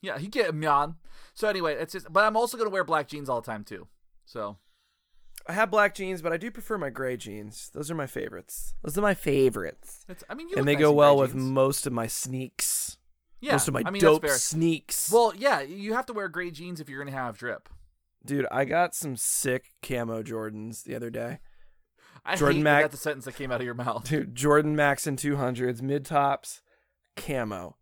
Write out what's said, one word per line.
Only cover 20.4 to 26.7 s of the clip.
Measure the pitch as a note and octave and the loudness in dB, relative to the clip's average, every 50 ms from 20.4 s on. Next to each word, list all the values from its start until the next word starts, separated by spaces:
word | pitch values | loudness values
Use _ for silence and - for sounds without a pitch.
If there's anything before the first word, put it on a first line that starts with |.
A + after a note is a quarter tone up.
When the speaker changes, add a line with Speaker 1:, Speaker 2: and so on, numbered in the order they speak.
| A2 A2 G#2+ G#2+ G#2+ A2+ A2+ - - | -6 -8 -8 -10 -12 -12 -12 -14 -12
Speaker 2:
the | - - | -10 -10
other | A#2+ A#2+ A#2 | -8 -8 -8
day. | A#2 A#2 A#2 A#2 - - - - - - - - _ _ _ _ _ _ _ _ - - _ | -8 -8 -8 -8 -10 -12 -16 -20 -20 -20 -20 -20 _ _ _ _ _ _ _ _ -20 -16 _
Speaker 1:
I | - F3+ | -4 0
Speaker 2:
Jordan | F#3 D3+ C#3+ C3+ D3 | 2 4 4 4 4
Speaker 1:
hate | D3+ | 6
Speaker 2:
Mac- | D3+ D3 C#3+ D3+ | 6 6 6 6
Speaker 1:
that | D3+ - | 4 0
that's | C#3 - | -4 -4
the | D#3 | -4
sentence | D3 C3+ B2 | -4 -4 -8
that | C3+ B2+ | -12 -10
came | - C3+ B2+ B2 | -8 -6 -4 -2
out | A#2 | -2
of | B2+ | -2
your | B2 A#2+ | -4 -4
mouth. | A#2+ B2 B2 A2 A#2 A2 - | -4 -4 -4 -4 -4 -2 0
Speaker 2:
Dude, | D#3 D3+ - - A#2 | 0 0 0 -2 -6
Jordan | B2 C3 D3 D3 D3+ D3+ D3+ D3+ | 0 4 6 6 6 6 4 2
Max | D3+ D3 C#3+ C#3 - - | 4 4 4 4 2 -2
and | D#3 C#3 C3 | -4 -4 -2
two | - C#3+ C#3+ | -2 -2 0
hundreds, | C#3+ C3+ B2 B2+ A#2 B2 B2 B2 A2+ B2 | 0 0 -2 0 0 -2 -2 -2 -2 -2
mid | C3+ C#3 C#3+ C#3 | -2 -2 -2 -2
tops, | - D#3+ C#3+ C#3 C#3 C#3 - - - - - _ _ | 0 2 2 2 2 0 -2 -6 -12 -16 -16 _ _